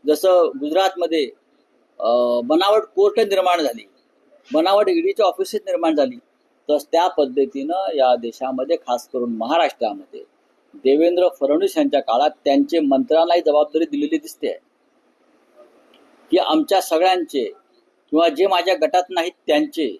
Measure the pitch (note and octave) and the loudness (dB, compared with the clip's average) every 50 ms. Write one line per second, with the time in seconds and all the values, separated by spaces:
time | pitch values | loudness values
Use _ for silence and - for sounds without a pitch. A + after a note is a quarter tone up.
0 | _ C#3+ D3+ D3 - F#3+ F#3 F3+ E3+ D#3 - C3+ C#3 D3+ D#3 E3+ F#3+ F#3+ F#3 F3 | _ 0 0 2 2 4 4 4 4 2 0 -6 -8 -4 0 0 0 0 0 -2
1 | F3 D#3+ D#3+ D#3+ C#3+ A#2 - _ _ _ _ _ _ _ _ _ _ _ _ _ | -4 -2 -2 -2 -4 -4 -8 _ _ _ _ _ _ _ _ _ _ _ _ _
2 | - A2 A#2+ B2 B2 A#2+ A#2+ A#2+ A#2 B2 D3+ E3 F#3 G3+ G#3 A3 G#3+ - _ F3+ | -2 0 2 2 2 0 0 -2 -2 -2 0 0 2 2 2 0 0 -2 _ 0
3 | G3+ G#3 G#3 A#3 A3+ G#3+ G3 F#3 F#3 F3+ F3 E3+ D#3 C3 A#2 A2+ - _ _ _ | 2 2 2 0 -2 0 0 0 0 0 0 0 0 -4 -4 -6 -16 _ _ _
4 | _ _ _ _ _ _ _ _ _ _ B3 D4+ E4 F#4 G4 G4+ - F#4+ F4+ E3 | _ _ _ _ _ _ _ _ _ _ -2 -2 0 2 2 2 2 2 0 0
5 | E3 G3 G4 - G#3 F#4 - - F#3+ F#3 - G#3 - G3 F3+ E3+ E3+ E3 D#3+ D3 | 0 -2 0 2 0 0 0 -2 -6 -6 -6 -8 -6 -4 -4 -2 0 0 0 0
6 | C#3 B2+ B2 A#3+ _ _ _ _ _ _ _ _ _ - D3 C#3+ - _ - E3 | 0 -2 -2 -10 _ _ _ _ _ _ _ _ _ -2 -2 -2 -2 _ 0 0
7 | F3 F#3 - - D3 C3 B2 C#3 C3+ B2 - C#3 C3+ D3+ E3+ F#3 G3 F#3+ E3+ C#3+ | 0 0 0 0 -2 0 0 -2 -2 -2 -2 -10 -6 -6 -4 -4 -4 -4 -2 0
8 | C3 B2+ B2 A#2+ A#2 A#2 A2+ - C3 B2+ C3+ B2+ C3 C#3+ E3+ D#3+ - - B2 A#2+ | 2 2 2 0 -2 -10 -10 -8 -8 -8 -6 -6 -4 -4 -4 -6 -4 -6 -6 -6
9 | - _ - B2+ B2 A#2+ A#2 A2 A2+ A#2+ D3+ F3 E3 C#3+ - _ A#2 A2 G2+ G2 | -6 _ -8 -6 -6 -6 -6 -6 -4 -2 0 0 0 0 -2 _ -6 -6 -6 -8
10 | F#2+ _ - - - _ _ _ _ _ _ _ _ _ _ - - C3 C#3 D3+ | -16 _ -20 -20 -20 _ _ _ _ _ _ _ _ _ _ -2 0 2 4 4
11 | E3 F3 F3 F3 F3+ F3 - - - C3+ D3 D#3+ F#4+ F#4+ - D#4+ - - - D4 | 4 2 2 2 0 0 0 -2 -2 0 0 0 0 -2 0 0 -2 0 0 0
12 | - - A2+ A#2+ C#3+ D3+ - _ _ D3 C#3 C#3 C#3+ C#3+ E3 E3 D#3 C#3 C#3 C3+ | 0 0 0 2 2 0 -2 _ _ 0 2 2 2 2 0 0 0 2 0 0
13 | C3 A#2+ D3+ D#3+ E3+ E3+ E3+ F3 E3+ D#3 D3 D3 D3+ D3 - D#3 E3 D#3 D3 C#3+ | 0 2 2 2 4 4 2 0 2 2 2 2 0 0 0 -4 -2 -2 -2 -4
14 | D3 C#3+ D#3+ D#3 D3+ D#3+ - _ - A#2+ E2+ - _ _ _ _ _ _ _ _ | -4 -2 -4 -4 -6 -8 -14 _ -6 -8 -8 -8 _ _ _ _ _ _ _ _
15 | _ _ _ _ _ _ _ _ _ _ _ _ - _ _ _ _ _ _ _ | _ _ _ _ _ _ _ _ _ _ _ _ -20 _ _ _ _ _ _ _
16 | _ _ _ _ _ _ - F#3 - - D#3 D#3+ D3+ - G3+ F#3+ - - E3 D#3+ | _ _ _ _ _ _ 0 0 0 2 0 0 2 2 0 0 0 0 0 2
17 | F3 F#3 F#3 F3+ E3 - - C#3 A#2 G2 - - _ _ _ _ _ _ _ _ | 4 2 2 2 -2 -4 -4 -4 -4 -4 -8 -14 _ _ _ _ _ _ _ _
18 | _ _ D3 D#3 E3+ E3+ D3 C#3 F#3 G3 F#3+ F3 E3+ F#3 F#3 D#3+ D3+ D3+ - F3+ | _ _ 0 2 2 2 2 2 0 2 2 0 0 0 0 0 0 0 2 0
19 | F3 - F#3 F3 E3 F3+ - _ _ - D#3 D3 D3+ D3 - E3 D#3 A#2+ F#2 | 0 0 -4 -4 -4 -4 -8 _ _ 0 0 0 0 -2 -4 -4 -4 -4 -6